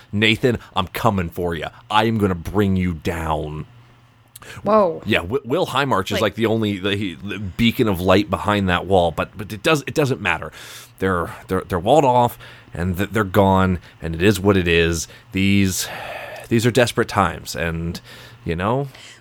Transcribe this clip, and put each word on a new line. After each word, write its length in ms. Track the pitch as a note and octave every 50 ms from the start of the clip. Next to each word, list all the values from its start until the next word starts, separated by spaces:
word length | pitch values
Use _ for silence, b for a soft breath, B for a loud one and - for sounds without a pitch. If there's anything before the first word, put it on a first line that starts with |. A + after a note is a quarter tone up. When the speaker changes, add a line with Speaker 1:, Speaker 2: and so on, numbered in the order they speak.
| B B
Speaker 1:
Nathan, 460 | - G#2 A2 A2 A2 - - B2+ A2+ B B B B
I'm 120 | G2 F#2
coming 420 | F2 - - - A2+ G#2 F#2+ F2 E2
for 260 | - - F2 F2 E2+
you. 120 | D#2 D2 D2+ B B B -
I 140 | G#2+ G#2+ A2+
am 120 | A#2 A2
gonna 180 | A2 G2+ F#2+ F#2
bring 400 | E2+ D#2+ - E2 G#2 G#2 G2 F#2+
you 200 | F#2 F2+ F2+ E2+
down. 720 | D2+ - F#2 E2+ E2 E2 D#2 D#2 D2+ D#2 D2+ D2+ D2+ D2 - - - - _ _ _ _ _ _ _ _ _ - - B B B B -
Speaker 2:
Whoa. 400 | G3 G#3+ G#3+ G3+ E3+ D#3+ D#2 -
Speaker 1:
Yeah, 140 | G2 G#2 E2
Wi-, 240 | E2+ F2 A#2+ C#3 -
Will 220 | A#2 C#3 F3+ E3+
Highmarch 400 | - B2 C3 C#3+ C3+ A2 F#2+ F#2+
is, 60 | - -
Speaker 2:
Like 100 | - A2+
Speaker 1:
like, 120 | G#2 -
the 100 | G#2+ A2+
only, 320 | G#2+ A2 A2+ A2 G#2 G2+ F#2
the, 180 | F2+ G2+ G2+
he, 180 | G2+ G#2 F#2 D#2+
the 220 | C2+ F#2 G2+ G#2 G2+
beacon 480 | G#2 F#2 E2+ - A#2 A#2 A2 - A#2+ G#2+
of 120 | F#2+ E2
light 300 | F#2 F#2 F#2 G2+ G#2 -
behind 400 | F#2+ F2 - G#2 G#2 G#2 G2 F#2
that 160 | F2 F2 E2
wall, 240 | F2+ G2 F#2 E2+ E2
but, 260 | D2+ - F2+ - -
but 160 | G2 G#2+ F2 A2
it 100 | G2 -
does, 220 | D#3+ D#3+ C#3+ -
it 60 | - -
doesn't 280 | D#3+ D3 B2 B2+ - G2+
matter. 280 | F#2 E2 D#2+ - D#2 B B B B B B B B B -
They're, 320 | F#2 F#2+ F#2 F2 E2 - B B B -
they're, 120 | F#2 F#2
they're 180 | - F2+ F#2+ F2
walled 280 | E2 A2 C#3 D#3+ D3
off, 320 | B2+ B2 B2 A#2+ A#2 - B B B B B B B -
and 240 | - F2 F#2 F2
th-, 140 | E2+ G2+ -
they're 140 | G2 A2 G#2+
gone, 560 | F#2+ F2+ G#2 G2 F#2+ F#2+ F#2+ F#2+ F#2 F#2 F2 B B B -
and 140 | - E2 D#2+
it 80 | D#2+ F2
is 180 | G#2+ G#2+ F#2
what 160 | F#2 G2+ G2
it 100 | F#2+ F2
is. 420 | F2 E2+ E2+ E2 E2 E2+ D#2+ - B B B B - -
These, 540 | F#2+ G2 G2 G2 G2+ G2 F#2+ F#2 - - B B B B B B B B B B B B -
these 160 | A2+ A#2+ G#2+
are 60 | B2
desperate 380 | G#2 B2+ A#2+ G#2+ - - A2 -
times, 460 | - G#2 F#2+ E2 D#2 - - - -
and, 460 | B1+ E2 E2+ E2 E2 E2 E2+ F2 - B B B B B B B B -
you 100 | E2+ E2
know. 320 | E2 F#2 G#2+ B2 C3+ C#3+ C3+ B B B B B B